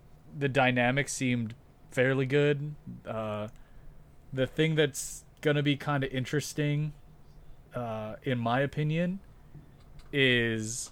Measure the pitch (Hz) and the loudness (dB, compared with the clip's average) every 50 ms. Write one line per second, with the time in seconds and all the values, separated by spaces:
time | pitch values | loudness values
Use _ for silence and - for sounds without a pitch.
0 | - - - - - - - 151 139 139 123 139 131 127 123 123 120 120 127 143 | -20 -20 -20 -20 -20 -16 -6 -4 -2 0 2 4 4 4 4 4 4 4 2 2
1 | 143 - - - 135 127 123 120 117 107 117 - - - - - - - - 135 | 0 -2 -4 -2 0 0 0 0 -2 -4 -6 -12 -18 -20 -20 -20 -20 -4 0 2
2 | 123 131 135 131 135 127 139 147 143 147 147 139 147 151 147 - - 127 120 120 | 2 4 4 2 2 2 4 4 4 4 2 0 -2 -6 -8 -10 -14 -14 -14 -12
3 | - - 113 110 110 107 107 104 107 113 - - - - - - - - - - | -10 -8 -6 -6 -4 -4 -4 -6 -6 -8 -10 -14 -20 -20 -20 -20 -18 -18 -18 -20
4 | - - - - - - 135 131 131 - - - 156 160 160 151 151 135 - - | -20 -20 -20 -20 -16 -8 -2 -2 -2 0 0 0 2 2 4 2 2 2 0 -4
5 | - - - - - - - - - 156 143 147 143 147 139 131 - 151 147 139 | -10 -10 -12 -14 -16 -20 -14 -2 0 2 2 4 2 2 0 0 0 -2 0 0
6 | 135 131 131 131 123 - - 147 - - - 147 147 147 147 147 151 151 147 - | -2 -2 -2 -4 -2 -2 -2 -2 -2 -4 -4 -2 0 0 0 0 -2 -4 -6 -12
7 | - - - - - - - - - - - - - - - 123 120 113 110 110 | -18 -20 -20 -20 -20 -20 -20 -20 -18 -18 -18 -20 -20 -12 -10 -8 -6 -6 -6 -6
8 | 107 107 107 - - 139 127 120 117 117 120 131 139 139 - 151 151 151 156 165 | -8 -8 -10 -8 -4 -4 -2 0 0 0 2 2 0 0 -2 -2 -2 0 0 0
9 | 175 180 185 196 - - - - - - - - - - - - - - - - | 0 0 -2 -4 -8 -14 -20 -20 -20 -20 -20 -20 -20 -20 -20 -20 -20 -20 -20 -20
10 | - - - 143 135 127 123 120 117 117 113 110 110 110 117 - - - | -12 -2 2 4 6 6 6 6 4 2 2 0 -2 -4 -6 -8 -10 -10